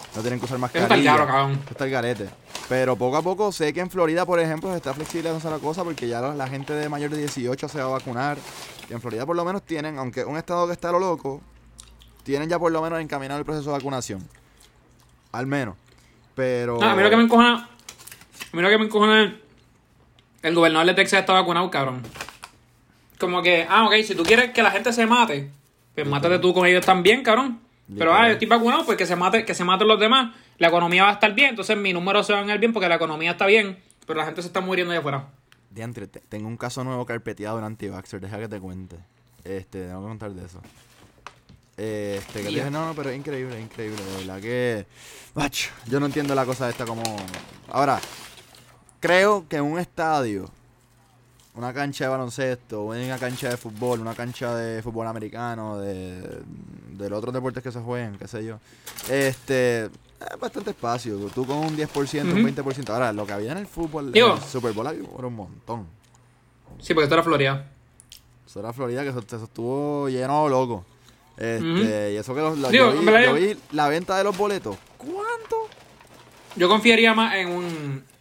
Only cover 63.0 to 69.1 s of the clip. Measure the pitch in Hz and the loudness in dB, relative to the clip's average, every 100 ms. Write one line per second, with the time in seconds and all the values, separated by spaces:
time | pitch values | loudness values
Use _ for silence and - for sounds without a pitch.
63 | 123 104 101 101 110 175 208 165 165 151 | -2 -2 -6 -6 -6 -8 -10 -8 -6 -6
64 | 139 214 233 151 - 127 117 107 117 - | 2 6 6 4 -4 -4 -4 -2 -6 -6
65 | - - 127 117 87 107 - 117 85 - | -12 -12 -10 -10 -14 -14 -12 -10 -12 -20
66 | _ _ _ _ _ _ - - - 160 | _ _ _ _ _ _ -20 -8 0 2
67 | 147 165 165 143 135 139 - _ _ _ | 4 4 4 4 2 0 -8 _ _ _
68 | - - _ _ - 98 110 120 123 123 | -20 -20 _ _ -18 -12 -10 -6 -4 -4
69 | 143 | -4